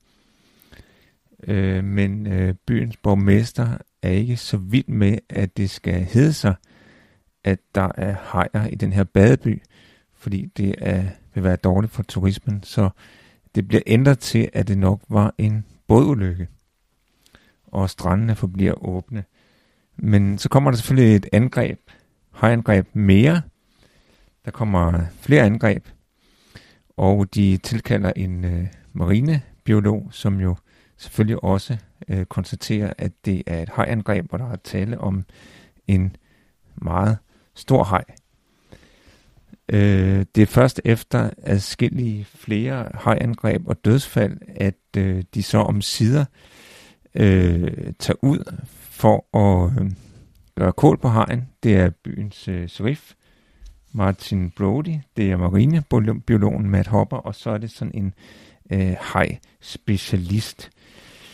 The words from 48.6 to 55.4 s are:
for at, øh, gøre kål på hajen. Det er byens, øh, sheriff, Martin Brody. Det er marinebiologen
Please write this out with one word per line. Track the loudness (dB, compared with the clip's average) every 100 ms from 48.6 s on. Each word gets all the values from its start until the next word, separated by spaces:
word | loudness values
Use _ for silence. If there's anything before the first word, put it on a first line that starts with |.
| -16 -18 -20
for | 0 2 2 0 2
at, | 4 4 2 0
øh, | -2 -6 -14 -20 -20 _ _ -2
gøre | -2
kål | 2 2 4
på | 2
hajen. | 0 0 -2 -8 _
Det | 2 4
er | 2 0
byens, | -12 -10 -10 -12 -10
øh, | -8 -8
sheriff, | -8 -6 -6 _ _ _ _ _ _ -20 -20 _
Martin | -4 -2 -2 -4 -4 -4 -2
Brody. | -2 -2 -4 -8 -8 -4
Det | -2
er |
marinebiologen | 0